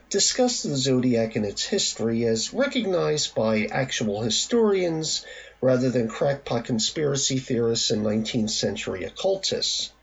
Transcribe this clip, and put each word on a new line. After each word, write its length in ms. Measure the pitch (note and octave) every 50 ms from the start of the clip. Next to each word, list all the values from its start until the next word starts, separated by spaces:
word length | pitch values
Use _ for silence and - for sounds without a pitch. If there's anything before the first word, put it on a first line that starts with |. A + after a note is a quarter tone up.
| - -
discuss 520 | - G3+ - - - - B3 B3 A#3+ - -
the 140 | F#3+ C#3+
zodiac 580 | C3+ C3 C3+ C3 B2+ A#2+ B2+ A#2+ A2+ A2+ A2 -
and 100 | A#2+ G#2+
its 200 | G2+ G2 - -
history 600 | - G#3+ F#3+ - - - - A2 A#2 A#2 A2+ A#2
as 300 | A2+ A2+ A2 - - -
recognized 800 | G#3+ C#4 C4+ C#4 C4 A3 F#3+ F3+ E3 D#3 D#3 D3+ D3+ - - -
by 300 | C3 A2 A2 A2 A2 G#2+
actual 580 | - - C#3 C3 C3 - - B2 G#2+ G2 G#2+ A#2
historians 1040 | A#2 G#2+ - - - - A#3 A3+ G#3 G3 F#3+ F3+ F3 E3 D#3+ D#3 D3+ - - - - - - - - - -
rather 300 | B2 B2+ B2+ B2 B2+ C3
than 160 | A#2 B2+ A2+
crackpot 600 | A2+ - - D#3+ C#3+ C#3 C#3 - - C3 A#2 A#2
conspiracy 720 | - B2 A2 - - - E3 D3+ C#3 C#3+ C3+ C#3 - C3+ C3
theorists 520 | C3 - B2+ A#2 A#2 A#2 A#2 A2+ - -
and 140 | A#2 G#2+ G#2
nineteenth 480 | A2 G#2 A2+ A2 - - B2 G#2+ G#2+ -
century 500 | - - G#2 G2 - - G2+ F#2+ F#2 E2
occultists. 880 | D#2+ - - - F#3+ G3 F#3+ - - - F#2+ - - - - - - - _